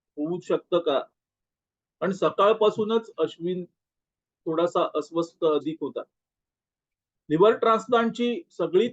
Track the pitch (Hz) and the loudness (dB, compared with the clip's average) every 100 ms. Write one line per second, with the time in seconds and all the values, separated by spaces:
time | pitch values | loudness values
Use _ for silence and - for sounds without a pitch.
0 | _ - 151 175 - 160 - 175 160 131 | _ -8 -6 -6 -4 -4 -2 -2 0 -2
1 | - _ _ _ _ _ _ _ _ - | -4 _ _ _ _ _ _ _ _ -8
2 | 175 190 160 - 95 220 214 - 104 226 | -6 -2 -2 2 2 4 2 2 -2 -2
3 | 226 - - - 170 185 175 _ _ _ | -4 -6 -6 -4 -6 -6 -8 _ _ _
4 | _ _ _ _ - 160 170 185 160 156 | _ _ _ _ -6 -2 0 0 -2 -4
5 | 143 165 165 - 160 147 139 156 139 - | -6 -4 -4 -2 0 0 -2 -8 -8 -10
6 | - _ _ _ _ _ _ _ _ _ | -14 _ _ _ _ _ _ _ _ _
7 | _ _ - 156 208 254 226 220 - 240 | _ _ -4 4 4 4 2 0 2 0
8 | 233 - 240 214 - - 165 180 233 | 0 -2 -4 -4 -8 -6 0 2 2